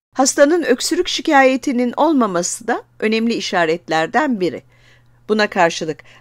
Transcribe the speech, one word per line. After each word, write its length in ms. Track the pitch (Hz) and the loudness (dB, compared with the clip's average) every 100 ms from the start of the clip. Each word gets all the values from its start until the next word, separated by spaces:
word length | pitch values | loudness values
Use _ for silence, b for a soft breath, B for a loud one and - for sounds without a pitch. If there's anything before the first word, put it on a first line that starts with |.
| _ | _
Hastanın 480 | - 269 - 285 349 | -2 0 4 4 4
öksürük 460 | 311 254 - 330 359 | 2 0 0 -2 -2
şikayetinin 840 | - 294 285 262 262 - 247 247 - | -4 2 4 4 2 -2 -2 -2 0
olmaması 720 | 302 294 220 175 170 - - | 2 2 0 0 -4 -6 -6
da 140 | 311 - - | -6 -8 -6
önemli 340 | 214 220 226 | -2 0 0
işaretlerden 1040 | 214 196 190 165 170 - 160 160 226 302 233 | -2 -4 -2 0 -2 -2 -2 0 0 0 0
biri. 220 | 175 117 - b b b b b - | -2 -4 -12 b b b b b -4
Buna 180 | 214 208 | -2 0
karşılık 560 | 202 170 - 160 143 b b | 2 0 0 -6 -8 b b